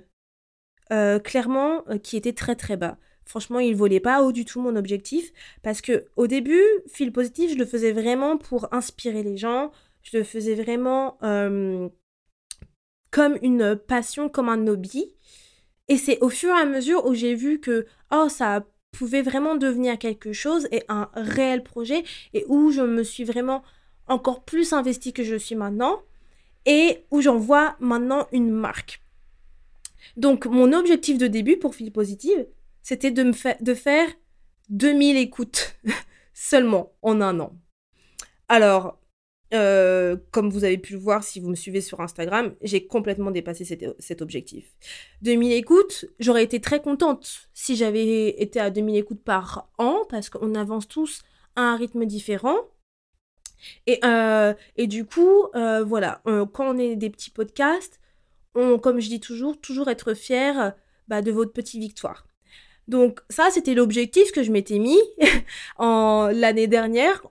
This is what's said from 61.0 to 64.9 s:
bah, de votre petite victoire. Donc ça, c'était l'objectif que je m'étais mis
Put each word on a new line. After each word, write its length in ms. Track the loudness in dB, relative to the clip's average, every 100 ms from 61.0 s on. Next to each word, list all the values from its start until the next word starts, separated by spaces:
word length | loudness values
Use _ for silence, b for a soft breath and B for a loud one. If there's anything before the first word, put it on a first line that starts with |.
| -6
bah, 140 | -4
de 100 | 0
votre 200 | 0 -2
petite 280 | -4 -10 -8
victoire. 460 | -10 -8 -10 -10 _ _ b b b b -2
Donc 320 | 2 2 2 -6
ça, 180 | 2 2
c'était 240 | 2 2
l'objectif 560 | 2 2 2 2 4 4
que 100 | 4
je 100 | 0
m'étais 260 | 0 0 -2
mis 220 | 4